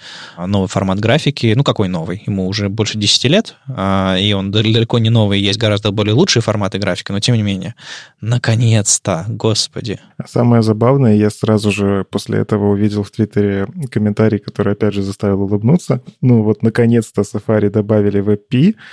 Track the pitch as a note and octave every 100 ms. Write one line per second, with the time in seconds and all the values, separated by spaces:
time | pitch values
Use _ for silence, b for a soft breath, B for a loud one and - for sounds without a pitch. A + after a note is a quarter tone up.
0 | B B B - F2+ G2+ F#2 - F#2+ F#2+
1 | A2 C#3+ - - A2+ A2 C#3 B2 F#2 F2+
2 | E2 F2+ - G2 F#2 G2+ G2+ G#2 G#2 G#2+
3 | G2+ - C3 F3+ - - - C3 G2 G2
4 | F#2+ F#2 G2+ G2+ G2 G#2 A2 A2 A2+ B2
5 | A2 A#2 G#2 G2 G2+ G2 A2+ G2+ G#2 G2+
6 | G#2 A2 F#3+ A#2+ A2 G#2+ G2 F#2+ G2+ F2
7 | - G2 - A#2+ G#2 F#2+ F2+ - B B
8 | B _ G#2+ A#2+ - A2+ A#2 A2 G2+ -
9 | - E2 G2+ A2 A2 G#2+ - - A#2 G2
10 | - - - - A#2+ A#2+ A2 G#2+ A#2 C#3
11 | B2+ G#2+ G#2 - G#2 G#2+ G#2 F#2+ G2 G2
12 | F#2+ G2+ - G#2+ G#2+ G#2+ G#2 G2+ G#2+ G#2
13 | G2 - G#2+ - G2+ G2 G2 F#2 - -
14 | G#2 G2+ A2 G#2 - - G2 G2+ G#2+ G2+
15 | G2 G2+ G#2 G2 G2 G#2 A2+ F3 - C3
16 | - - B2 A#2+ G#2+ G#2+ A2+ A2 A#2 A#2
17 | G#2+ - G#2 G#2+ - G#2+ G#2 G2+ G2+ G#2+
18 | G2+ G2+ G2+ G#2 - B2 F3 A3 B